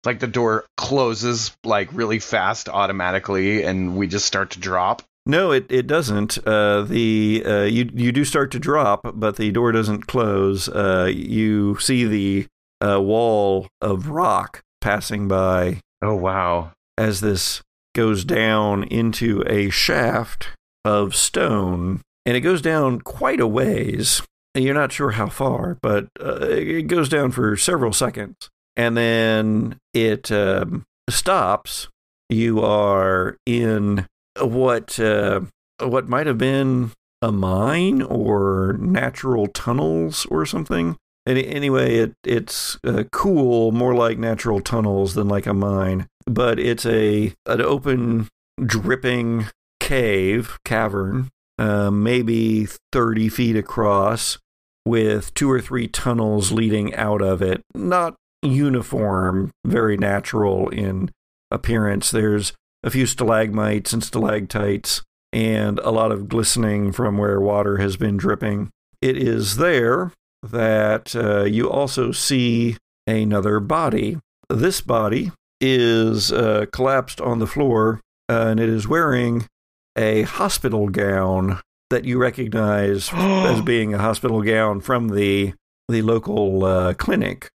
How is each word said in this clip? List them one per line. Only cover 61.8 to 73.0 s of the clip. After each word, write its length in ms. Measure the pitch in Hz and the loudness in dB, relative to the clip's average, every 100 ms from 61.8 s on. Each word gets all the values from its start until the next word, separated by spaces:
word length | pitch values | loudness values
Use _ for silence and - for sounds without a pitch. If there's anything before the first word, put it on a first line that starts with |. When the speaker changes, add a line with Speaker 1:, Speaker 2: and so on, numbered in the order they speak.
| 107 101 - | 0 0 -2
Speaker 2:
There's 420 | 113 107 104 101 - _ _ | 0 2 2 -2 -10 _ _
a 80 | - | -4
few 160 | 127 123 | 0 0
stalagmites 840 | - 113 110 110 107 107 104 101 | 0 2 2 2 0 0 -2 -2
and 100 | 117 | -4
stalactites, 1000 | - 123 107 107 95 107 104 98 - - - _ _ | -4 -2 0 -2 -4 -2 -2 -2 -2 -6 -6 _ _
and 460 | 113 113 110 104 104 | -2 0 2 0 0
a 100 | - | 0
lot 200 | 110 110 | 2 2
of 180 | 104 104 | 0 -2
glistening 640 | 117 107 - 110 104 101 | -2 0 0 0 0 -2
from 280 | 92 107 101 | 0 0 0
where 220 | 104 98 | 2 2
water 360 | 101 104 101 101 | 2 2 0 0
has 200 | 98 95 | 0 0
been 200 | 110 101 | 0 0
dripping. 540 | - 104 107 104 104 _ _ _ | 0 -2 -2 -4 -6 _ _ _
It 160 | 135 135 | -2 0
is 420 | 127 113 107 104 | 0 0 -2 0
there 540 | 170 151 117 135 180 - _ _ | 2 2 2 0 -2 -8 _ _
that, 720 | 110 113 113 110 107 110 - | -8 -2 2 2 2 0 -4
uh, 300 | 120 110 104 | -2 0 2
you 260 | 104 107 - | 2 2 0
also 400 | 135 139 135 123 | 0 -2 0 -2
see 680 | - - 135 120 117 117 110 _ _ | -2 0 2 2 2 0 -2 _ _